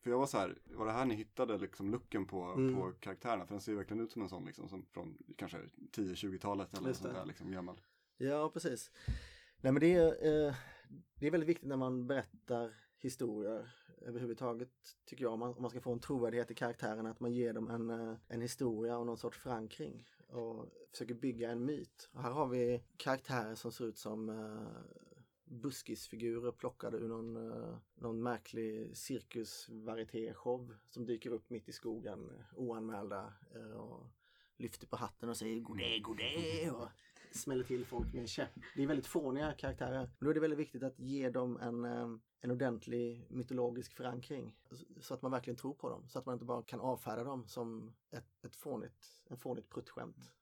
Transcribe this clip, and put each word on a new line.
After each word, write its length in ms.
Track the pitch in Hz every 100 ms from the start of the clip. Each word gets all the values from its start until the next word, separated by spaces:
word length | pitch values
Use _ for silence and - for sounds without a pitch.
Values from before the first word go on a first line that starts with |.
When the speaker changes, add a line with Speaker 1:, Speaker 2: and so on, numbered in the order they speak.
Speaker 1:
för 80 | 123
jag 80 | 123
var 60 | 135
så 120 | 123
här, 200 | 92 - -
var 200 | - 110
det 60 |
här 140 | 113 131
ni 100 | 107
hittade 420 | 110 - 123 104
liksom 320 | 95 - 98
looken 340 | 117 - 110 95
på, 180 | 95
Speaker 2:
Mm. 320 | 90 95 131 127
Speaker 1:
på 160 | 92 90
karaktärerna? 460 | - 92 123 110 87
För 80 |
den 80 | 101
ser 100 | 92
ju 60 | 104
verkligen 260 | 95 107
ut 80 | 113
som 100 | -
en 80 | 98
sån 160 | 90 92
liksom, 240 | - -
som 160 | 92 92
från 320 | - 90 - - -
kanske 200 | 92 87 - - -
tio, 240 | - 98 90
tjugotalet 640 | 101 92 104 101 95 101
eller 100 | 127
Speaker 2:
Just 160 | 123
Speaker 1:
något 40 | -
sånt 60 | 92
Speaker 2:
det. 40 |
Speaker 1:
där 40 | 92
liksom, 240 | - 95
gammal. 300 | 95 90 87 - _ _ _
Speaker 2:
Ja, 320 | 131 147 151
precis. 420 | 160 156 123 - - - - - - - _
Nej, 100 | 131
men 80 | 139
det 140 | 160
är, 540 | 180 165 - 156 151 151
eh, 60 | 127 - - - 139 - -
det 120 | 143
är 40 |
väldigt 180 | 170 156
viktigt 180 | 165 135
när 80 | 135
man 300 | 131 127 123
berättar 680 | 135 - - - 120 117 110 - _
historier 800 | 131 127 120 107 101 110 120 - - -
överhuvudtaget, 680 | - 120 120 113 131 117 123 _ - - -
tycker 180 | -
jag, 100 | 123
om 60 | 113
man, 140 | 120 120
om 60 |
man 100 | 123
ska 100 | 120
få 100 | 120
en 60 | 120
trovärdighet 520 | - 139 117 120 117
i 40 | 117
karaktärerna, 540 | 123 120 117 110 110
att 100 | 113
man 140 | 123
ger 200 | 120 117
dem 160 | 110 110
en, 200 | 117 113
eh, 260 | 117 113 113 -
en 140 | 117
historia 560 | 120 - 131 107 117 120
och 80 | 120
någon 120 | 113
sorts 200 | 120 -
förankring 680 | - 117 110 - 151 135 - _ -
och 380 | 127 113 113 113 - -
försöker 220 | - 113
bygga 380 | 117 131 117 117
en 140 | 120 127
myt. 440 | 147 - _ -
Och 80 | -
här 80 | 127
har 160 | 135 139
vi 360 | 123 120 120 - _
karaktärer 580 | - 131 - 127 110 110
som 160 | 117
ser 140 | 117 117
ut 120 | 107
som, 320 | 110 110 110
eh, 320 | 110 110 110 110 110 - - - - 123 _ -
buskisfigurer 1040 | 120 139 131 - 113 - 113 117 117 120
plockade 460 | 120 127 - 113 113
ur 100 | 113
någon, 440 | 113 113 113 113
eh, 260 | 117 113 113 - -
någon 280 | 120 113
märklig 720 | 120 117 - 113 113 110 113 117
cirkusvarieté-show 1800 | - 131 - 120 107 - - 113 110 113 110 113 113 110 - 127 123 107 _
som 160 | - 117
dyker 240 | 117 123
upp 200 | 113 -
mitt 200 | 117 -
i 20 |
skogen, 580 | 113 120 113 113 101 - - - -
oanmälda, 800 | 123 113 110 107 101 101 104 101 - 117
eh, 160 | 110 110
och 260 | 110 120 123 - _ _ _ _
lyfter 300 | 117 - -
på 80 | 110
hatten 340 | 117 - 117
och 80 | 113
säger 220 | 110 113
"Goddag, 380 | 117 110 117 113
goddag" 720 | 107 107 113 151 165 160 160 120
och 120 | 117 - - - -
smäller 320 | - - 127
till 220 | 127 127 120
folk 280 | 123 120
med 80 | 131
en 60 | 117
käpp. 220 | - 139 - - -
Det 80 |
är 40 | 139
väldigt 200 | 147 127
fåniga 460 | 175 143 135 151
karaktärer. 460 | 190 139 131 127 131 123 -
Men 60 | 139
då 40 |
är 40 |
det 60 | 156
väldigt 200 | 156 147
viktigt 240 | 151 123
att 160 | 131 131
ge 300 | 127 139 131
dem 280 | 127 127 120
en, 280 | 120 120 120
eh, 240 | 120 120 113 _ _
en 100 | 123
ordentlig 760 | 123 135 117 - 120 120 117 117
mytologisk 640 | 131 123 127 123 120 127
förankring. 600 | - 127 127 127 143 117 - _
Så, 140 | 127 - -
så 120 | -
att 80 | 127
man 100 | 131
verkligen 260 | 127 123 123
tror 160 | 131
på 160 | 143 127
dem. 180 | 120 123
Så 100 | 127
att 60 | 123
man 80 |
inte 120 | 123 123
bara 180 | 120
kan 160 | 113 120
avfärda 440 | 123 120 - 110
dem 240 | 120 131 104
som 460 | - 117 113 110 120 _
ett, 340 | 120 - _ 123
ett 100 | -
fånigt, 520 | 151 123 113 - - - -
en 80 | 123
fånigt 320 | - 123 -
pruttskämt. 640 | - 117 - 120 117 123 _